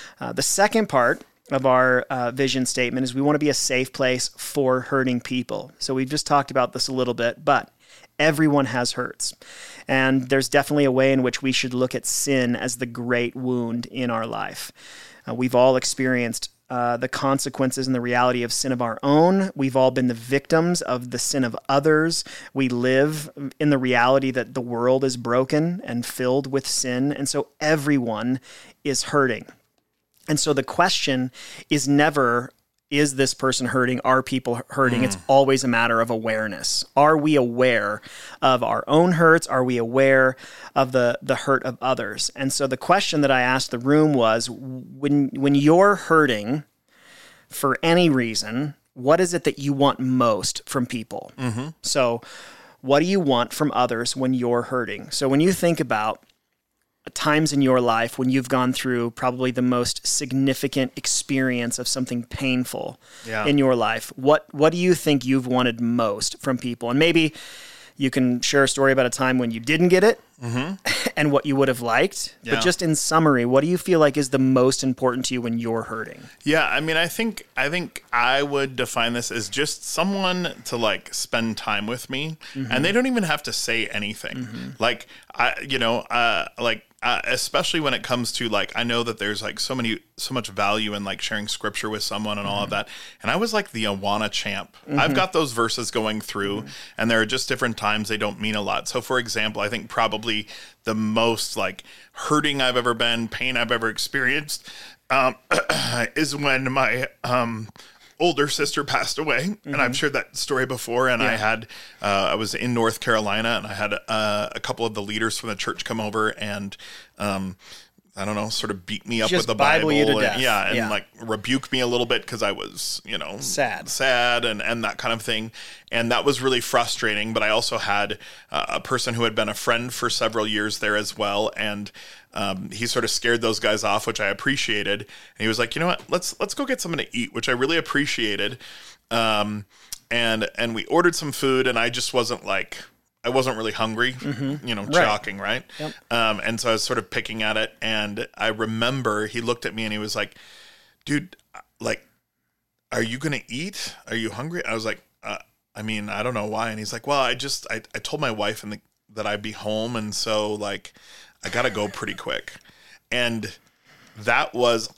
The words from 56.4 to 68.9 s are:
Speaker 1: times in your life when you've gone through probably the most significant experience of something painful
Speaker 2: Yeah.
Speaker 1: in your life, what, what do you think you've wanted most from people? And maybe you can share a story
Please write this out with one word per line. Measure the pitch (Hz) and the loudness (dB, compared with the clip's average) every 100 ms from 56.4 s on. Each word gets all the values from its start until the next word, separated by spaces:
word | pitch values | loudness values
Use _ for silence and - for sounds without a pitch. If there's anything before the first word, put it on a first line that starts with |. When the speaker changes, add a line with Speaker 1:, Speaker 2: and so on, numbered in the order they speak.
| _ _ _ _ _ _ - | _ _ _ _ _ _ -12
Speaker 1:
times | - 156 151 156 | -2 2 4 4
in | 143 | 4
your | 131 127 | 4 4
life | 120 113 117 - | 4 2 0 -2
when | 127 | 0
you've | 135 127 | 0 0
gone | 131 127 | 2 2
through | 127 131 120 117 | 0 -2 0 -2
probably | - 127 123 127 | -2 -2 0 -2
the | 123 | 0
most | 123 123 123 - - | 0 2 0 -4 -4
significant | - 143 135 135 131 139 139 127 - | -4 -2 0 2 2 0 0 -2 -4
experience | - - - 135 131 123 120 120 | -4 -4 -2 0 0 -2 -4 -4
of | 123 | -4
something | - 127 123 | -4 -2 -4
painful | 113 - 135 127 123 - - - _ - 113 | -6 -4 -2 0 -2 -6 -8 -12 _ -18 -6
Speaker 2:
Yeah. | 110 127 | -2 2
Speaker 1:
in | 143 | 4
your | 135 | 4
life, | 123 113 113 - - | 4 2 -2 -6 -2
what, | 131 151 - | 4 4 2
what | 147 156 | 2 2
do | 175 | 4
you | 180 | 4
think | 165 160 143 | 4 4 2
you've | 123 135 123 | 2 0 2
wanted | 127 123 113 | 2 2 0
most | 117 120 113 101 - - | 0 2 0 0 -4 -4
from | 143 127 | -4 -2
people? | 127 120 117 | -4 -6 0
And | 127 | 4
maybe | 160 165 156 - - - - - - - | 4 4 2 -2 -16 -18 -20 -20 -18 -4
you | 135 | -2
can | 135 127 123 | 2 2 2
share | - 143 | 2 4
a | 135 | 4
story | - 135 | 4 4